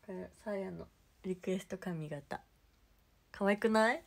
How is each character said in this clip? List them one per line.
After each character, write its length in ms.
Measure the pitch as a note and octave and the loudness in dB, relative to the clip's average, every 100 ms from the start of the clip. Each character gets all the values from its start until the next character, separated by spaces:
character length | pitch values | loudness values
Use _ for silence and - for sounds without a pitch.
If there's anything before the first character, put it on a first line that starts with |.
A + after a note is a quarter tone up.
| - | -10
こ 60 | |
れ、 180 | F#3 F3+ - | -10 -10 -10
サ 80 | G#3+ | -6
ー 60 | G3+ | -4
ヤ 120 | F#3+ | -4
の 160 | E3+ - _ _ _ | -8 -12 _ _ _
リ 100 | F#3 | -6
ク 160 | F3+ - | -4 -2
エ 80 | F#3 | -4
ス 80 | - | -4
ト 120 | F#3 | -8
髪 300 | F#3 E3 D3+ | -6 -6 -6
型。 320 | D3 - - _ _ _ _ _ _ _ _ _ | -8 -8 -10 _ _ _ _ _ _ _ _ _
可 120 | - | 0
愛 140 | G3 G#3 | 2 4
く 100 | A3+ | 4
な 240 | A3 A3 | 6 6
い？ 120 | D4+ | 2